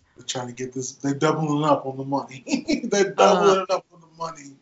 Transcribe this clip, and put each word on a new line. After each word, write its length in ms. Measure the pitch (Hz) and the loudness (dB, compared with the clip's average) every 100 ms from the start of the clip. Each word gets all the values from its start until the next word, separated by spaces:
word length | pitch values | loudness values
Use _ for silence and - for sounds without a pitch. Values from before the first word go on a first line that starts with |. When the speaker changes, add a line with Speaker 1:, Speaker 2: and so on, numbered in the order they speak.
| _ - | _ -18
Speaker 1:
They're 100 | - | -8
trying 220 | 127 123 | -8 -8
to 60 | |
get 200 | 120 127 | -10 -10
this, 200 | 131 123 | -8 -10
they're 200 | - 139 | -6 -4
doubling 500 | 139 156 156 156 147 151 | 0 0 2 0 0 2
up 200 | 139 135 | 2 0
on 120 | 131 | -10
the 80 | 135 | -6
money. 800 | 139 - - - 311 - - | -6 -6 -14 -6 -6 -2 -4
<laughs> 0 | 202 | -2
They're 260 | 202 196 | 0 0
doubling 520 | - 196 180 196 190 185 | 4 6 6 4 4 0
Speaker 2:
Uh, 60 | 180 | -4
Speaker 1:
up 100 | _ | _
on 60 | 170 | _
the 80 | 160 160 | _ -12
money. 380 | 165 151 139 - | -12 -12 -20 -20